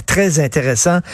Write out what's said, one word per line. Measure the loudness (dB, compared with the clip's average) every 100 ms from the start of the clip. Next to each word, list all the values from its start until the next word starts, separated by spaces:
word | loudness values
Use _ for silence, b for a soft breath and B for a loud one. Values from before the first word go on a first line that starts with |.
| -4
très | 0 2 0
intéressants. | 0 0 -2 0 0 0 -2